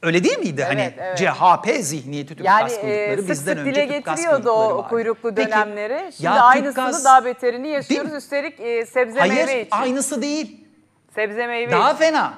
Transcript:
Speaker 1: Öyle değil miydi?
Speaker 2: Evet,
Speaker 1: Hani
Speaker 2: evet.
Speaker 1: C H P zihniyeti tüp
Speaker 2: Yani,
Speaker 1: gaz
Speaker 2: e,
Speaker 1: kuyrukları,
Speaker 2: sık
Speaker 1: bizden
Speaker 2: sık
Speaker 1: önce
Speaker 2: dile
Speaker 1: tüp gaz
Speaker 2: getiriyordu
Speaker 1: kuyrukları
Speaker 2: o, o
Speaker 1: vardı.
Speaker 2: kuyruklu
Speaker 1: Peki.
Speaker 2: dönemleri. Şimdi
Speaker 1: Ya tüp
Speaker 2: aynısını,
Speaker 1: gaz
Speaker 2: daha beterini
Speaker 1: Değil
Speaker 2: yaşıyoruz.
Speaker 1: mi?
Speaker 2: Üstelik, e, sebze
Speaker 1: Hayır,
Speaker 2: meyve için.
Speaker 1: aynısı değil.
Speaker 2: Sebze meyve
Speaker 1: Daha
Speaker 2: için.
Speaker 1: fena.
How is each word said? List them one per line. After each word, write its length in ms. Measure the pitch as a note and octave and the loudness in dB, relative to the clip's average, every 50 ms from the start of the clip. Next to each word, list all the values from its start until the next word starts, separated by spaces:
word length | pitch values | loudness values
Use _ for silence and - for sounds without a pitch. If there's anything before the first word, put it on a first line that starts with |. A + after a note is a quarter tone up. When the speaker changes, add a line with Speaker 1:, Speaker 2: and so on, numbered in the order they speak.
Speaker 1:
Öyle 220 | - E3+ E3 F3+ F3+ | -2 0 2 2 2
değil 140 | - C5+ B4+ | 2 0 0
miydi? 260 | F4 F#3+ C#3+ C3 C3+ | -4 -4 -4 -2 -2
Speaker 2:
Evet, 20 | - | -2
Speaker 1:
Hani 260 | - - G3 F3 - - | 0 -2 -2 -4 -6 -8
Speaker 2:
evet. 200 | F3+ F#3 F#3 F3 | -8 -6 -2 0
Speaker 1:
C 100 | F#3 E3+ | 0 0
H 340 | C3+ - D#3+ F#3 E3+ - | 0 4 4 4 4 4
P 200 | - G#3 D4+ C#4+ | 2 -2 -2 -2
zihniyeti 540 | G3 C3+ D#3 D3+ B2 C3+ C#3+ D3 C#3 C#3+ D#3+ | -2 -6 -8 -8 -10 -10 -10 -10 -10 -10 -10
tüp 100 | D#3 F3+ | -4 2
Speaker 2:
Yani, 160 | F#3 G3+ G#3+ | 4 4 4
Speaker 1:
gaz 100 | A3 A#3+ | 4 0
Speaker 2:
e, 80 | A#3+ G#3+ | -4 -6
Speaker 1:
kuyrukları, 400 | G#3 G#3+ G#3 G#3 G#3 G#3 G#3 G3 | -4 -4 -4 -2 -2 -2 -2 -4
Speaker 2:
sık 100 | G3 F3+ | -2 -4
Speaker 1:
bizden 220 | - - C#3+ F#3 | -4 -4 -2 -4
Speaker 2:
sık 140 | - D4+ C#4+ | -4 -2 -2
Speaker 1:
önce 80 | C#4 C4+ | -2 -2
Speaker 2:
dile 220 | D4 D4 B3+ C#4+ | -2 -2 -2 -4
Speaker 1:
tüp 80 | D4 - | -6 -4
gaz 120 | - D#4 | -4 -4
Speaker 2:
getiriyordu 260 | D#4 E4+ E4 D4+ C4 A3+ | -2 0 0 0 0 2
Speaker 1:
kuyrukları 240 | A#3+ A3+ A3 A3 A3 | 2 2 2 2 2
Speaker 2:
o, 60 | F3 | 0
o 40 | G3 | -2
Speaker 1:
vardı. 100 | G3 - | -4 -4
Speaker 2:
kuyruklu 460 | A#3 A#3 A3+ C#4 C4+ - - A#3 G3 | -4 -2 -2 -2 -4 -4 -6 -4 -2
Speaker 1:
Peki. 160 | A3 - G#3+ | -2 -2 0
Speaker 2:
dönemleri. 600 | A3 G#3+ G#3+ G#3 G#3 G#3 G#3 G#3+ C4 D#4+ F#4+ F4+ | 0 0 0 0 -4 -8 -6 -6 -6 -6 -8 -10
Şimdi 140 | - - D3+ | -10 -6 -2
Speaker 1:
Ya 80 | E3+ G3+ | 2 4
tüp 80 | A#3+ | 6
Speaker 2:
aynısını, 420 | A#3+ B3 C4 C4 C4+ C#4+ A#3+ B3+ B3+ | 8 8 8 6 4 -2 -4 -2 -2
Speaker 1:
gaz 200 | B3+ D4 D4 C4+ | -2 -2 2 6
Speaker 2:
daha 200 | C4+ C4 C4 A#3 | 8 8 8 6
beterini 400 | B3 A#3+ B3 B3+ A#3+ A#3 B3 C4 | 2 -6 -2 -2 -4 -2 -4 -6
Speaker 1:
Değil 100 | D#4 D4+ | -4 -4
Speaker 2:
yaşıyoruz. 360 | C#4 C4 - - - C#4+ D#4 | -4 -2 -2 -2 -2 -4 -6
Speaker 1:
mi? 60 | D4+ | -8
Speaker 2:
Üstelik, 440 | C#4 - - C#4+ C#4 C#4 D#4+ - - | -10 -10 -6 -6 -6 -6 -6 -10 -10
e, 260 | G#3+ A#3 A#3 A#3 A#3 | -6 -4 -4 -4 -4
sebze 320 | - - B3+ B3 A3+ A3 C4+ | -2 0 0 0 0 2 0
Speaker 1:
Hayır, 160 | C4+ F#3+ C4 | 2 2 2
Speaker 2:
meyve 260 | C#4 D#4+ C4+ C4+ B3 | 2 0 0 -2 -4
için. 80 | G#3+ - | -2 -2
Speaker 1:
aynısı 520 | G#3+ G#3+ C4 B3+ B3 C#4 C4+ - D4+ A#3+ | -2 -2 0 0 -2 -2 -2 -4 -4 -4
değil. 440 | G#3 F#3+ G3 G#3 - G#3 - - - _ _ _ _ _ _ _ _ _ - | -4 -4 -4 -4 -6 -8 -12 -20 -20 _ _ _ _ _ _ _ _ _ -6
Speaker 2:
Sebze 320 | G#3+ G#3+ G#3 G#3 A3+ A#3+ | -4 -4 -4 -4 -4 -4
meyve 240 | A#3+ A#3+ A#3 A#3+ A#3+ | -4 -4 -4 -2 0
Speaker 1:
Daha 200 | E3+ F3 A3 C#4+ | 2 2 2 2
Speaker 2:
için. 80 | D4+ D4+ | 2 2
Speaker 1:
fena. 360 | D#4+ D#4+ D#4 C4+ G3 B2+ - | 2 2 2 0 -2 -2 -6